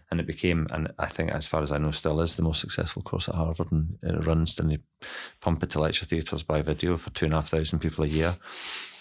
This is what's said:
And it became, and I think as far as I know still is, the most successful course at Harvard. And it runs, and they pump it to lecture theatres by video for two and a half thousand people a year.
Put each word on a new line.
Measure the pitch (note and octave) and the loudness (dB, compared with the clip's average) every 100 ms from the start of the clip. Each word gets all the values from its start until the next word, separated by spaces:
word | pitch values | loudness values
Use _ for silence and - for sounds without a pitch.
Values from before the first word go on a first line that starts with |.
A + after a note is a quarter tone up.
| - | -4
And | E2+ | -2
it | D#2 | -2
became, | - F2+ E2 D#2+ | 0 2 2 0
and | D#2 D#2 - | -2 -4 -4
I | E2 | -4
think | - D#2+ | -2 -2
as | D2 - | 0 0
far | D#2+ | 0
as | D2 | 2
I | D2 | 2
know | D2+ | 2
still | D2+ D#2+ D2+ | 0 2 2
is, | E2 - | 2 2
the | |
most | E2 D#2+ | 0 0
successful | - - F2 - | -2 -2 -2 -4
course | - - - | -4 -4 -2
at | E2+ | 0
Harvard. | E2 D#2+ E2 | 0 0 0
And | D#2+ E2 - | 2 2 -2
it | E2+ E2 D#2+ | -2 0 4
runs, | D#2+ D#2+ - | 4 2 2
and | E2 | 0
they | D2+ - - - - - - | 0 -4 -18 -14 -12 -14 -4
pump | F2+ D2+ | 0 0
it | - | 0
to | D2+ | 2
lecture | D#2+ - - | 2 0 0
theatres | E2 D#2 E2 | -2 -2 -4
by | - D2+ | 0 0
video | D2 D2+ F2 E2+ | 0 0 0 0
for | - | -2
two | - D#2+ | -2 0
and | D#2 | 2
a | |
half | D#2 | 0
thousand | D#2+ D#2+ D#2+ | 0 0 0
people | E2 D2+ | 0 0
a | D2+ | 2
year. | D#2 E2 F2+ - - - - - - | 2 2 0 -6 -8 -6 -6 -8 -8